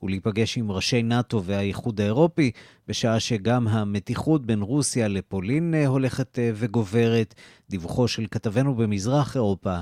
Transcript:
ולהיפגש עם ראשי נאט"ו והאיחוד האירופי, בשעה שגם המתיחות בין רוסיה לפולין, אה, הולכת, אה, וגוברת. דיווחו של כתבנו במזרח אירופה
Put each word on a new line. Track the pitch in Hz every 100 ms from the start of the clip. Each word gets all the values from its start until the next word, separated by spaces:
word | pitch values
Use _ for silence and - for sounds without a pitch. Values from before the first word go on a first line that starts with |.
ולהיפגש | 95 95 113 101 110 -
עם | 110
ראשי | 95 - 123
נאט"ו | 117 120 120 117
והאיחוד | 90 101 101 92 - 104
האירופי, | 104 110 165 - 139 - - - -
בשעה | 107 120 113
שגם | - 117 98 123 117
המתיחות | 110 104 101 - 120 - 156 117
בין | 110
רוסיה | 98 139 139 - 110
לפולין, | 98 90 98 92 143 170
אה, | 160 143
הולכת, | 131 131 - 131 -
אה, | 117 107
וגוברת. | 117 110 104 110 117 117 110 - - - _
דיווחו | 98 85 - 123
של | - 107
כתבנו | 113 117 104 139 123
במזרח | 113 104 98 139 135 135
אירופה | 110 95 - 90